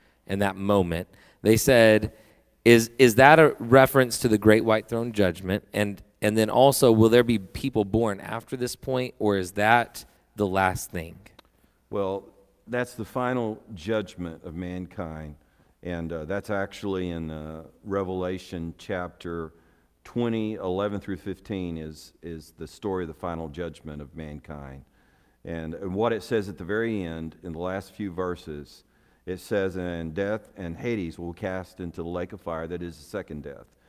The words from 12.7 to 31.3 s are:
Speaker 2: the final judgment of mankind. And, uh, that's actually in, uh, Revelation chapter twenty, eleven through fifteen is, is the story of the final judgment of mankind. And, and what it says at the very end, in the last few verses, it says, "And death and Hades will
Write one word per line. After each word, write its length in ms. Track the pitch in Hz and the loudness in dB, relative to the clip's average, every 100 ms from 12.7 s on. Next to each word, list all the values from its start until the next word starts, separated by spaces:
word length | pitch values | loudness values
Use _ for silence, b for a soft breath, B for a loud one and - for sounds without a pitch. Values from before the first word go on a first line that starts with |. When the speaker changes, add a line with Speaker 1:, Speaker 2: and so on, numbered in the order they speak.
| 123 123 | -6 -6
Speaker 2:
the 120 | - 101 | -8 -8
final 560 | 123 123 127 113 110 - | -4 -2 -2 -4 -6 -12
judgment 680 | 98 87 110 98 - 87 80 87 | -10 -4 -2 -4 -8 -10 -10 -12
of 100 | 82 | -10
mankind. 800 | 90 90 90 - 85 80 78 73 _ _ _ _ | -8 -8 -10 -10 -10 -10 -14 -16 _ _ _ _
And, 300 | 87 87 82 | -10 -8 -8
uh, 140 | 82 78 | -8 -6
that's 240 | 101 - | -8 -6
actually 600 | 101 98 - 101 95 90 | -6 -6 -8 -6 -4 -4
in, 220 | 82 80 | -6 -8
uh, 320 | 78 78 80 80 _ 101 | -10 -12 -14 -18 _ -6
Revelation 880 | 98 92 92 90 92 - 90 82 - | -4 -4 -4 -4 -6 -10 -10 -10 -10
chapter 760 | - 92 87 - 87 85 80 - _ _ _ _ | -8 -8 -8 -12 -10 -8 -10 -14 _ _ _ _
twenty, 520 | - 120 117 113 107 110 | -10 -4 -2 -2 -4 -6
eleven 440 | 95 90 104 101 | -4 -2 -4 -4
through 160 | - 92 | -8 -10
fifteen 640 | 101 92 - 98 87 82 | -10 -12 -8 -8 -6 -8
is, 340 | 78 78 - _ | -10 -14 -20 _
is 320 | 85 80 73 - | -14 -14 -16 -18
the 100 | 78 | -18
story 380 | - 104 92 82 | -10 -6 -4 -6
of 20 | |
the 60 | |
final 340 | 78 90 82 80 | -8 -8 -8 -8
judgment 540 | 71 85 73 78 73 | -10 -10 -12 -14 -14
of 120 | 71 | -14
mankind. 720 | 80 78 76 - 73 69 67 - _ _ _ _ _ - | -14 -14 -14 -14 -16 -16 -18 -20 _ _ _ _ _ -12
And, 280 | 82 80 | -10 -8
and 220 | 82 95 95 | -10 -6 -2
what 160 | 117 | 0
it 100 | 110 | -2
says 280 | - 113 98 | -2 -4 -4
at 80 | 85 | -8
the 80 | 87 | -6
very 360 | 107 113 107 | -4 -2 -4
end, 360 | 85 82 80 - | -6 -8 -10 -12
in 100 | 87 | -12
the 60 | 80 | -8
last 340 | 90 95 - - | -6 -8 -10 -10
few 160 | 101 | -8
verses, 720 | 85 90 87 - 73 71 - _ _ _ _ - | -6 -6 -6 -10 -14 -16 -20 _ _ _ _ -12
it 140 | 90 | -12
says, 380 | - 104 95 90 | -4 -2 -2 -4
"And 360 | 87 85 82 | -6 -6 -6
death 380 | 80 98 107 - - | -4 -4 -4 -8 -12
and 180 | 87 85 | -10 -6
Hades 420 | 120 113 82 80 | -4 -4 -4 -8
will 140 | 87 | -12